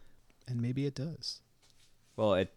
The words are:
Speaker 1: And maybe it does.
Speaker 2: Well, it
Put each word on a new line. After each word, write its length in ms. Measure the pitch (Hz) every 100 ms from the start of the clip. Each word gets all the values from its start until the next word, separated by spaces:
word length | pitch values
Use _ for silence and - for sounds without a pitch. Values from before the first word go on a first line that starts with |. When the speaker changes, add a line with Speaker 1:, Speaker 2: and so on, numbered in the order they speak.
| - - _ _ -
Speaker 1:
And 140 | 120
maybe 240 | 120 127 143
it 80 |
does. 460 | 135 151 - - - _ _ _ - - _ _ -
Speaker 2:
Well, 180 | 107
it 160 | 92 95